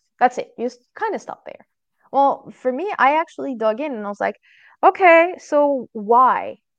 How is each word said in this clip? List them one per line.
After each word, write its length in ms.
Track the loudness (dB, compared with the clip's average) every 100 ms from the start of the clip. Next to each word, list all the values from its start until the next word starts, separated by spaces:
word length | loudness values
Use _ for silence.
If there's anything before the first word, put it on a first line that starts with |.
| _ -2
That's 200 | -2 -2
it. 120 | -12 -8
You 80 | -10
s-, 120 | -10 _ -8
kinda 220 | -6 -6
stop 240 | -10 -16 -18
there. 220 | -20 _ _ _ _ _
Well, 400 | 0 2 0 -10
for 220 | -8 -6
me, 200 | -4 -6 0
I 160 | 2 2
actually 340 | -4 -8 -10
dug 240 | -4 -4 -2
in 160 | -6
and 100 | -8
I 40 | -10
was 120 | -6
like, 180 | -8 -8 _ _ _ _
"Okay, 540 | 0 4 6 6 4 -2
so 500 | -2 0 2 0 -6
why?" 680 | -6 2 4 4 2 -6 -14 _